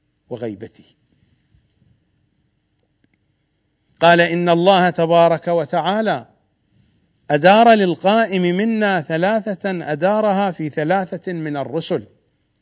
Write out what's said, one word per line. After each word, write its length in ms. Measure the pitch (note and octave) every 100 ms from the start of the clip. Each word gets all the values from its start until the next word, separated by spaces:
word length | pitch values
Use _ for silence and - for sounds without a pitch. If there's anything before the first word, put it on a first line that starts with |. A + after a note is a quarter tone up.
| _ _ -
وغيبته. 540 | A#2 A#2 G2 A2 - - _ _ _ _ _ _ _ _ _ _ _ _ _ _ _ _ _ _ _ _ _ _ _ _ _ _ _ _ _ _ -
قال: 200 | E3 E3+
"إن 280 | E3+ E3+ F3
الله 420 | E3+ F3+ F#3+ F3+
تبارك 580 | E3 E3 E3+ E3+ E3 -
وتعالى 800 | E3+ D3 F3 D#3+ G#3 A3 C#3+ - _ _ _ _ _ _ _ _ _ -
أدار 420 | D3 E3+ G#3 A#3
للقائم 680 | A3 F#3+ D#3+ F#3 A3 A3 F#3+
منا 580 | F3 F3+ A3 A3 G#3 F#3
ثلاثة 920 | D3 D#3+ F#3 A3 G#3 F#3+ G3 F#3 D3
أدارها 580 | D3+ F3+ G#3+ G#3+ G3 G3+
في 200 | E3+ D#3
ثلاثة 640 | C3+ D3+ F#3+ F#3 F3 -
من 240 | E3+ D#3 C#3+
الرسل، 500 | C3 D3+ D#3+ D#3 G2+ _ _ _ _ _